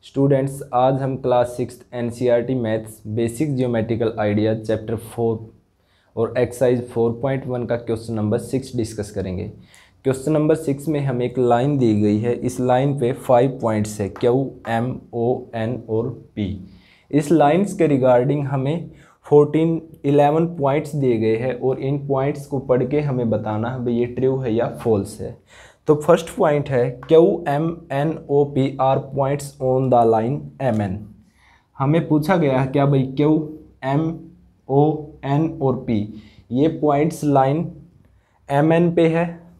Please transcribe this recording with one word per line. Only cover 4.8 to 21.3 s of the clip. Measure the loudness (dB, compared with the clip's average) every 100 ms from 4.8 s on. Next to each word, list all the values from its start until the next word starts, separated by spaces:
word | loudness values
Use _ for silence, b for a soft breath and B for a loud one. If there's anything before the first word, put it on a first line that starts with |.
| -2 -8
फ़ोर | -8 -4 -2 -2 -8 _ _ _ _ _ _ -4
और | -2 0
एक्सरसाइज | -2 2 2 2 -2
फ़ोर | 0 0 0
पॉइंट | -4 -4 -4
वन | -6 -4
का | -4
क्वेश्चन | -4 -6 -4
नंबर | -4 0 -2
सिक्स | -2 -6 -4 -6
डिस्कस | -6 -6 -8
करेंगे। | -6 -6 -6 -8 -12 b b b _
क्वेश्चन | -2 -2 0
नंबर | 0 2 0
सिक्स | 0 -4 -2
में | -2
हमें | -2 -2 -4
एक | 0
लाइन | 2 4 2 2
दी | 2 4
गई | 2 2
है, | 0
इस | -2 -4 -2
लाइन | 2 2 2 0
पे | -2
फाइव | -2 4 4 4 0
पॉइंट्स | -2 0 -2 -4
है, | -6
क्यू, | 0 2 2 0 -8 -4
एम, | -2 -2 -6 -10
ओ, | -4 -2 -2 -6 -6
एन | -6 -6 -4
और | -4 -4
पी। | -8 -14 -6 -6 -6 B B B B B
इस | -2 2
लाइंस | 4 4 4 0
के | 0 2
regarding | 4 4 4 4 -2
हमें | -2 -2 -2 -4 -6 B B B
फ़ोर्टीन, | 4 4 6 2 0 -2 -6 -6 0
इलेवन | 4 4 2 0
पॉइंट्स | 0 0 0 -2 -2
दिए | 0 2
गए | 2